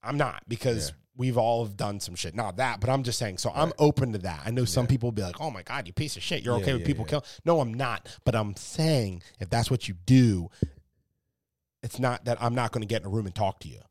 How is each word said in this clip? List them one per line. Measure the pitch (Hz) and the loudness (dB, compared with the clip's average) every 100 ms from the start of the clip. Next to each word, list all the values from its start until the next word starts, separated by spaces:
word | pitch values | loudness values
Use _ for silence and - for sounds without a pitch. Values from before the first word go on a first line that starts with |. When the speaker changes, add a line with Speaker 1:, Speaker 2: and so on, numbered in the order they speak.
Speaker 1:
I'm | 107 143 | -4 -2
not, | 135 - - | -2 -4 -8
because | 117 135 113 73 | -4 0 0 -4
Speaker 2:
Yeah. | 80 _ - | -10 _ -4
Speaker 1:
we've | 127 120 | 0 2
all | 113 117 | 2 2
have | 113 98 | -2 -4
done | 107 101 | -6 -6
some | 98 | -8
shit. | 87 87 90 | -8 -8 -4
Not | 107 92 | -6 -2
that, | 127 104 | -2 0
but | 107 | 0
I'm | 135 | 0
just | 127 - | 0 -2
saying. | 110 92 | -4 -4
So | - | -4
I'm | 80 165 | 0 -2
Speaker 2:
Right. | - | 4
Speaker 1:
open | 151 - 135 | 4 4 0
to | 104 | -2
that. | 90 80 82 | -4 -6 -4
I | |
know | 120 | 0
some | 120 - | 0 2
Speaker 2:
Yeah. | 123 | 4
Speaker 1:
people | 131 120 | 2 2
be | 107 | -2
like, | 95 87 | -4 -4
"Oh | 156 | -6
my | 104 | -8
God, | 87 135 87 | -8 -8 -6
you | |
piece | - 151 - | -6 -4 -4
of | |
shit. | - 156 | -4 -2
You're | 120 120 | 0 2
Speaker 2:
Yeah, | |
Speaker 1:
okay | 98 | 2
with | 131 | 0
Speaker 2:
yeah, | 82 | 0
Speaker 1:
people | 143 113 | -2 0
Speaker 2:
yeah. | |
Speaker 1:
kill." | 147 - - | -2 -4 -6
No, | - 170 | 2 2
I'm | 123 | 2
not. | 113 131 113 - - | -2 -2 -4 -8 -2
But | - 117 | 0 2
I'm | 104 | 0
saying | 95 - - 160 147 104 90 - - | -4 -10 0 2 4 2 -4 -14 -12
if | 101 | -2
that's | 117 117 | 0 2
what | 98 - | 0 -2
you | 90 90 | -8 6
do, | 131 120 95 82 - - - _ _ _ _ _ _ _ _ _ _ | 8 8 4 -2 -2 -2 -2 _ _ _ _ _ _ _ _ _ _
it's | 117 - | -12 -2
not | 127 123 - | -2 -2 -2
that | 117 | 0
I'm | 120 | 0
not | 120 120 | 0 0
gonna | 123 107 | -2 -2
get | 113 | -4
in | 98 | -2
a | |
room | 110 101 | -4 -4
and | |
talk | 85 98 - | -2 -2 -2
to | 80 | -14
you. | 58 - | -16 -20